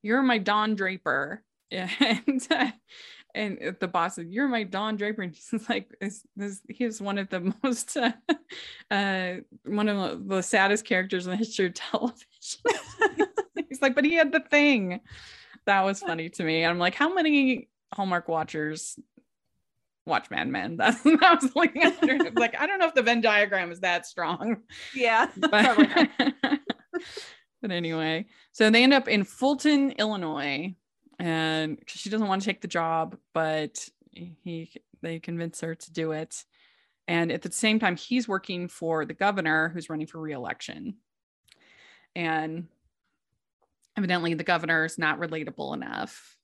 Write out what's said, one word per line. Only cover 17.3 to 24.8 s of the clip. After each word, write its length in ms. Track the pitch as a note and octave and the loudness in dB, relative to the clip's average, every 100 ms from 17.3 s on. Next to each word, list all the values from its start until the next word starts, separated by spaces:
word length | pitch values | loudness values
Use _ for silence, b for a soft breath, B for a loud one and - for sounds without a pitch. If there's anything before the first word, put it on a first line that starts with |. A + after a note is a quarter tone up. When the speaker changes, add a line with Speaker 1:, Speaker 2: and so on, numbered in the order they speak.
| D4 C4 B3 - _ _ | 4 4 0 -4 _ _
Speaker 1:
Hallmark 340 | - F#3+ F3 E3+ | -6 -2 -2 0
watchers 680 | D#3+ D#3+ D#3+ D3+ D#3 - - - _ _ _ _ _ _ _ _ _ - | -4 -2 -4 -6 -6 -10 -14 -20 _ _ _ _ _ _ _ _ _ -4
watch 240 | C#3+ - | -4 -2
Mad 180 | - E2 | -4 -4
Men?" 260 | A2 G2 E3 | -4 -6 0
<laughs> 0 | |
That's, 240 | - B3+ | 2 4
that 380 | D4 D#4 F#4+ E4+ | 4 6 6 6
was 140 | C4 - | 2 2
looking 260 | E4+ C#4 | 0 4
at 120 | E4 - D4 | 2 2 0
her. 240 | C4+ - A3 | 2 0 2
Like, 240 | A#3 - | 0 0
I 80 | D4+ | -2
don't 100 | G4 | 0
know 100 | E4 | 2
if 60 | |
the 80 | D4 | 4
Venn 180 | A#3 A#3+ | 2 2
diagram 500 | A3 G#3 G#3 G3 F3 | 4 4 2 0 -2
is 80 | F3 | -2
that 260 | F#3 F3 - | 0 0 -4
strong. 520 | - E3 F3 G#3+ A3 _ B | -6 -4 -2 -2 -4 _ B